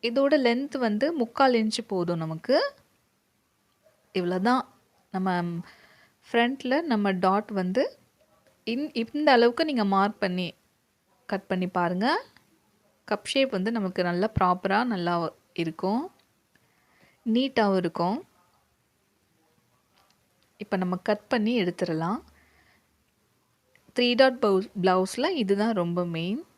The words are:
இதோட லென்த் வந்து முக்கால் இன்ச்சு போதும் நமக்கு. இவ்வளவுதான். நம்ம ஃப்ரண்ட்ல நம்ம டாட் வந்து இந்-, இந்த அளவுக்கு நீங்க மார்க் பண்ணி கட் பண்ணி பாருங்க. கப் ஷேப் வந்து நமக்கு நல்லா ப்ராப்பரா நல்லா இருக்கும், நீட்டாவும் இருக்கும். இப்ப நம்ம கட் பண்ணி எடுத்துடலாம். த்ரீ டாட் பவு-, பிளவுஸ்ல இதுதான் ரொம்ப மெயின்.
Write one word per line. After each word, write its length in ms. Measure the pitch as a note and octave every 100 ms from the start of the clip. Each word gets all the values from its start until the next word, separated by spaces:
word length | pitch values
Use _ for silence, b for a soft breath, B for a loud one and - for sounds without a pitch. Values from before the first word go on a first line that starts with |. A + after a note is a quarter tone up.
இதோட 300 | A#3 A#3+ C#4 D4+ B3
லென்த் 300 | A#3 C#4 C4+
வந்து 360 | A#3 G#3+ C#4
முக்கால் 400 | E4+ A#3 - C4+
இன்ச்சு 300 | A#3 A3 G#3+ A3
போதும் 300 | F#3+ F3 E3+
நமக்கு. 580 | D#3+ D#3+ - C#4 C#5+ - _ _ _ _ _ _ _ _ _ _ _ _ _
இவ்வளவுதான். 560 | F#3+ F3 F#3 G#3 B3+ - _ _ _ _
நம்ம 480 | F#3+ F#3+ F3+ F3 E3+ B B B B B B -
ஃப்ரண்ட்ல 500 | A#3+ A#3+ C4+ B3+ C#4
நம்ம 300 | E4+ A3 G3+
டாட் 400 | F#3 F#3 G3 G#3+
வந்து 480 | G3+ F3+ G#3 E4+ - _ _ _ _ _ _ -
இந்-, 420 | A#3+ D4+ - A3+
இந்த 180 | D4 D4+
அளவுக்கு 340 | B3 A#3 A#3+ D#4
நீங்க 180 | C4
மார்க் 360 | G3+ G3 G3+ -
பண்ணி 360 | G3 F3+ F3 - _ _ _ _ _ _ -
கட் 220 | G3 -
பண்ணி 200 | F#3 F#3
பாருங்க. 560 | F#3 F3 F3+ A3+ F4 - _ _ _ _ _ _ _ -
கப் 180 | G3+ -
ஷேப் 180 | C#4 C4
வந்து 200 | G3+ G3
நமக்கு 320 | A#3 F#3+ F#3
நல்லா 280 | F3 F3 G#3+ -
ப்ராப்பரா 460 | F#3 F3+ G3 G3 B3
நல்லா 480 | G3 F3 F3 E3 - _
இருக்கும், 580 | - E3 D#3 F#3 A3+ F4+ _ _ _ _ _ b b b b b b -
நீட்டாவும் 520 | A3+ C4+ C4 G#3 F#3+
இருக்கும். 500 | F3 E3 F3 A#3 F#4+ _ _ _ _ _ _ _ _ _ _ _ _ _ _ _ _ _ _ _ _ _ _ _
இப்ப 200 | G#3 F#3+
நம்ம 180 | F#3 F3+
கட் 320 | - G#3 _
பண்ணி 340 | A3+ G#3+ B3
எடுத்துடலாம். 580 | F3+ E3+ F3+ D#3+ E3 B3 - b b b b b b _ _ _ _ _ _ _ _ _ _ -
த்ரீ 200 | B3 A#3+
டாட் 240 | C4 B3
பவு-, 280 | G#3+ F#3+ G3+ G#3
பிளவுஸ்ல 480 | F3+ F#3 F#3+ - D4
இதுதான் 440 | F4 G3 G3+ A3
ரொம்ப 320 | G#3+ F3 F3 F3
மெயின். 380 | E3 E3+ A#3+ F4+